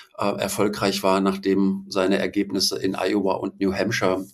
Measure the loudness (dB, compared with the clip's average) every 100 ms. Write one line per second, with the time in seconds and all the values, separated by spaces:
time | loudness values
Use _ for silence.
0 | -12 -4 -2 -2 -4 0 0 0 -2 0
1 | 2 2 2 0 0 2 2 0 -4 0
2 | 2 2 0 -2 -2 -2 -2 -2 -2 -2
3 | 0 0 0 0 -4 -2 -2 0 0 0
4 | 0 0 -4